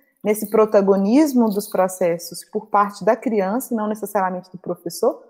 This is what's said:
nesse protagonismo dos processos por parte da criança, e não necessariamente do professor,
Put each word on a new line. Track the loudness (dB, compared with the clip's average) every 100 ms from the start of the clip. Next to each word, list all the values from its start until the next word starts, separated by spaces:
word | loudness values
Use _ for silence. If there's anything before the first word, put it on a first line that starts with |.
| _ _
nesse | -4 -2 0
protagonismo | 2 4 4 4 2 4 4 4 4 2
dos | 0 -2
processos | 0 0 0 -2 -2 -6 -16
por | -10 -10 -2
parte | 0 0 0
da | 0
criança, | 0 0 -2 0 -4 -4
e | -4
não | -4
necessariamente | -6 -4 -2 -2 -4 -10
do | -12
professor, | -8 -8 -8 -2 -2 -2